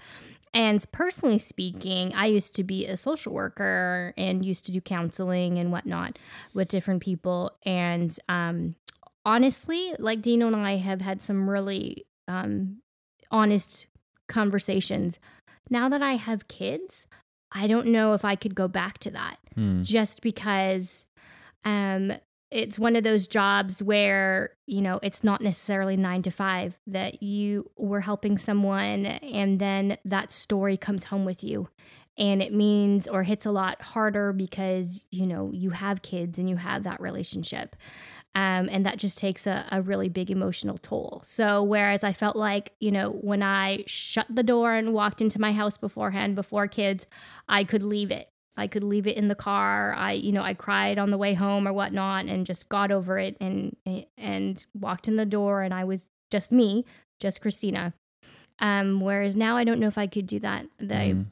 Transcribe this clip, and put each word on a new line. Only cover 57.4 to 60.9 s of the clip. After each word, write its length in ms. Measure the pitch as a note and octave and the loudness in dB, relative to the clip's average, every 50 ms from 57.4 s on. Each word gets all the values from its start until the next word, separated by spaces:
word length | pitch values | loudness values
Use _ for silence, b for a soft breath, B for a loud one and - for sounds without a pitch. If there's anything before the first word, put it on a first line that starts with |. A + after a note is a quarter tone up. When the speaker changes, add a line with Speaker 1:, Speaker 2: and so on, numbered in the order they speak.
| - G#3+ G3 - - G3+ F#3 F#3+ F3 E3+ E3 _ _ _ _ _ b b b b b b _ - | -4 -4 -4 -2 -2 -2 -2 -2 -4 -4 -6 _ _ _ _ _ b b b b b b _ -2
Speaker 1:
Um, 400 | - G#3 G3+ G3+ G3 G3 G3 G3 | 0 2 2 2 2 2 2 2
whereas 340 | F#3+ G3 G3 G3+ G3+ G3+ G3 | 2 2 2 2 2 0 2
now 220 | G#3+ A3 A3 A#3 A#3+ | 2 2 2 2 2
I 60 | A#3+ | 4
don't 160 | A3+ A#3 A#3 | 2 4 4
know 60 | A3+ G#3+ | 2 2
if 120 | G#3 G#3+ | 2 0
I 80 | G#3 F#3+ | -2 -2
could 180 | - G#3 G3 | -2 -4 -4
do 140 | F3+ G#3 G3+ | -2 -4 -4
that. 260 | G#3+ G#3 G3+ - - - _ - | -4 -4 -4 -4 -6 -10 _ -10
That 300 | - G3 | -6 -2